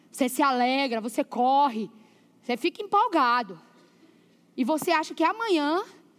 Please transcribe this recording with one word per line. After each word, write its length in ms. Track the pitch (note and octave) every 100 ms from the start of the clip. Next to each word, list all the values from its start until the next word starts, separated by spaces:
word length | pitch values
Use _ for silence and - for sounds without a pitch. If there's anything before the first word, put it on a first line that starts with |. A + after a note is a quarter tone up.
| _
você 160 | - B3
se 140 | B3+
alegra, 580 | C#4 B3+ B3 C4+ C#4 A3+
você 240 | A3 C4
corre, 680 | - - B3 C4+ C#4+ A3 G3+ - - _ _ _
você 140 | - B3
fica 240 | E4 -
empolgado. 760 | G#4 G4+ A#4 E4+ B3 A#3+ G#3 E3 - _ _ _ _ _ _ _ _
E 80 | -
você 280 | B3 D#4 -
acha 240 | D#4+ D#4
que 100 | D#4+
amanhã 580 | E4 G#4+ A4+ E4 C#4+ E4+ A4+ - _